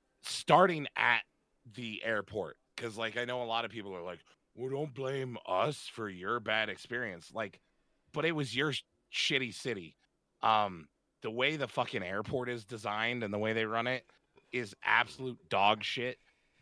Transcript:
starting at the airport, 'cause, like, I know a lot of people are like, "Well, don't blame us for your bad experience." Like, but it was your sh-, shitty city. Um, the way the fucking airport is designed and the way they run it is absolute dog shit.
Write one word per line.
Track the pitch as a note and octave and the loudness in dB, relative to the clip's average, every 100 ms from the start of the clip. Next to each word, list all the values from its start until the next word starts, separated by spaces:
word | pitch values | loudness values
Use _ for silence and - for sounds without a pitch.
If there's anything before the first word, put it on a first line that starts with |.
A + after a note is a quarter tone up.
| _ _ | _ _
starting | - - - D#3+ F#3 D#3+ C#3 - | -8 -4 6 8 8 6 -4 2
at | A#2+ A#2 - _ _ _ A2+ | 4 4 2 _ _ _ -16
the | G#2+ A#2 G#2+ | -8 -8 -4
airport, | A2+ G#2+ F#2+ G#2 D#2+ - _ - | -2 -2 -2 -6 -6 -10 _ -10
'cause, | A#2 G#2 | -8 -4
like, | A2+ A#2 | -4 -2
I | B2 | -4
know | B2 | -4
a | |
lot | A#2 A2+ A2+ | -2 -2 -2
of | |
people | A2 G2 | -6 -8
are | F#2 | -8
like, | F2+ E2+ _ _ _ | -8 -10 _ _ _
"Well, | - C3 | -8 -6
don't | C3+ D3+ | -4 -4
blame | B2+ C3+ C3+ C3 A#2 - | -4 -4 -4 -6 -8 -2
us | F#2 B2+ C#3+ - | 2 2 0 -10
for | - G#2+ | -8 -8
your | F2+ F#2+ A#2 | -6 -4 -2
bad | G#2+ G#2+ G#2+ | 0 0 0
experience." | F#2 - A#2+ A2+ E2+ - | -6 -8 -6 -6 -8 -10
Like, | A2 G#2 - _ _ _ _ _ | -6 -6 -8 _ _ _ _ _
but | D3+ | -2
it | D#3+ | 0
was | D#3 C3 A#2+ | 0 -2 0
your | D3+ | 0
sh-, | B2+ - _ _ | 0 -8 _ _
shitty | - - C#3 B2 | -2 2 2 0
city. | - C3 G#2 E2 - _ _ _ - | -6 -6 -6 -8 -18 _ _ _ 0
Um, | A2 G#2+ G2+ F2 D#2 _ _ _ | 4 4 4 -2 -16 _ _ _
the | A#2+ | -6
way | A2+ C3+ D#3 | 0 0 2
the | B2+ | -2
fucking | - A#2+ A#2 | -2 -2 -2
airport | F2+ G2 G#2 C3 B2 | -2 -4 -2 -2 -2
is | A#2+ | -6
designed | G#2+ A#2 G2+ G#2+ A2+ B2 | -8 -8 -4 0 0 0
and | G#2+ | -2
the | G#2 | 0
way | A2 | 0
they | A2 A2 | 0 0
run | A2+ A#2+ | 0 0
it | B2+ - _ _ - - | -2 -6 _ _ -20 -6
is | B2 A2 - | -6 -6 -4
absolute | - A2+ A#2+ - C3 A#2 - | 4 4 4 -2 -8 -8 -2
dog | G2 G2+ G#2+ | 4 6 4
shit. | - - B2 - _ _ _ _ | 0 -4 -4 -6 _ _ _ _